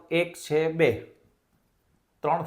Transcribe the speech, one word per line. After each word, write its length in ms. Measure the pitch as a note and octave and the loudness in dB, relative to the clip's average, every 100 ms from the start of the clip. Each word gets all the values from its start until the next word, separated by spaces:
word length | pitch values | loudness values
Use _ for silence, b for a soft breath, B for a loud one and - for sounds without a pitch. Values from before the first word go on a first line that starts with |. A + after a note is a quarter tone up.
| - E3 | -2 -2
એક 100 | E3+ - | -2 -6
છે 160 | - D3+ D#3+ D#3+ | -2 0 0 2
બે, 80 | D3 - - _ _ _ _ _ _ _ _ _ _ _ | 2 2 -8 _ _ _ _ _ _ _ _ _ _ _
ત્રણ 200 | D3 E3+ | -2 0